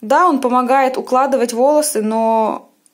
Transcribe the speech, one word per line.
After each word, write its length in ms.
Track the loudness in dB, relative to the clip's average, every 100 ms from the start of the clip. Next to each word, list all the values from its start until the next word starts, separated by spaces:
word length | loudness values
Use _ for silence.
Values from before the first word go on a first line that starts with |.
Да, 260 | 0 2 2
он 140 | 2
помогает 560 | 0 0 2 2 2 -2
укладывать 560 | -2 0 0 0 -2
волосы, 480 | 0 2 2 0 -2
но 680 | -2 -2 0 0 -2 -4 -12 _ _